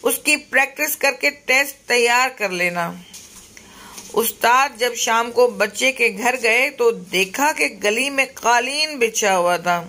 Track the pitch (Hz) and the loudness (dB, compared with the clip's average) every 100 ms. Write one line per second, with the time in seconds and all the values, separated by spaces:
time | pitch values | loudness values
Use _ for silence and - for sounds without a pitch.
0 | 247 254 - 294 - 254 269 269 302 - | -2 -2 0 -2 0 0 0 -2 -6 0
1 | 277 262 285 285 - 262 285 - - 240 | -2 0 -4 -4 0 0 0 -6 -2 2
2 | 233 240 254 254 202 180 175 175 170 180 | 4 2 0 -2 -4 0 -2 -2 -4 -8
3 | - - - - - - - - - - | -18 -20 -20 -20 -20 -20 -20 -20 -20 -20
4 | - - 226 - 226 254 269 220 240 233 | -4 -2 -2 0 2 4 2 -2 -4 -2
5 | - 226 240 233 247 196 208 - 262 262 | 0 0 0 2 2 2 -2 0 -2 2
6 | 233 196 240 254 226 233 277 285 233 196 | 0 2 -2 0 0 2 0 2 0 0
7 | 180 180 190 190 294 302 285 208 202 220 | -4 -2 -2 0 0 0 -4 0 -2 0
8 | 269 269 262 - 220 240 254 294 311 294 | -2 -2 -4 -2 2 2 2 -4 -4 0
9 | 233 220 208 190 175 175 175 175 | -2 0 0 2 2 0 0 -2